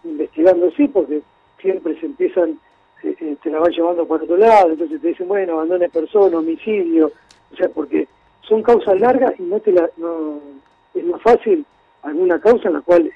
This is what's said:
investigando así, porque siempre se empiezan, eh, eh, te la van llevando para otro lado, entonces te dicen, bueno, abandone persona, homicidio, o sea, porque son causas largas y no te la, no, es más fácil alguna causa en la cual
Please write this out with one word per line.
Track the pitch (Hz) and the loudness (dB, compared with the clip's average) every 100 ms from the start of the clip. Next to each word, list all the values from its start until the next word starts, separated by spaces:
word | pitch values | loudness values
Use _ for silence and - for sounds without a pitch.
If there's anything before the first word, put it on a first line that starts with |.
investigando | 170 151 156 - 180 175 180 | -12 -8 -8 0 2 2 0
así, | 175 285 | 0 0
porque | 202 139 151 - _ _ _ | 0 -2 -6 -8 _ _ _
siempre | 190 185 165 151 | -6 -4 -6 -8
se | 156 | -10
empiezan, | 139 180 185 165 151 _ _ _ _ | -4 -2 0 -2 -4 _ _ _ _
eh, | 151 - | -10 -8
eh, | 160 143 | -8 -8
te | 160 | -6
la | 151 | -2
van | 170 | -2
llevando | 165 170 175 151 | 0 -2 -2 -2
para | 160 160 | -4 -2
otro | 175 | 2
lado, | 220 214 175 | 6 6 4
entonces | 160 160 156 | 0 -6 -4
te | 165 | -6
dicen, | - 180 | -4 -4
bueno, | 202 185 | -4 -2
abandone | 160 160 180 175 | -4 -2 -2 -2
persona, | 165 156 208 190 165 | -2 -2 2 2 2
homicidio, | 160 160 220 214 170 165 151 - _ _ _ | -4 -6 -4 -4 0 0 0 -2 _ _ _
o | - | -6
sea, | - | -6
porque | 156 143 156 143 _ _ _ - | -6 -4 -4 -6 _ _ _ -2
son | 220 | 0
causas | 220 233 214 185 | 4 2 2 2
largas | 233 254 254 - | 2 2 0 -2
y | |
no | 175 208 | -6 -2
te | 214 | 2
la, | 180 165 - | 2 0 -6
no, | 170 165 156 147 143 139 _ _ _ | -8 -6 -8 -10 -16 -20 _ _ _
es | 180 170 | -8 -6
más | 170 | -2
fácil | - - 220 170 143 _ _ _ | 2 2 2 -2 -4 _ _ _
alguna | 147 151 180 160 | -10 -2 0 2
causa | 214 240 202 | 2 2 0
en | 147 | -4
la | |
cual | 156 175 156 | 2 2 2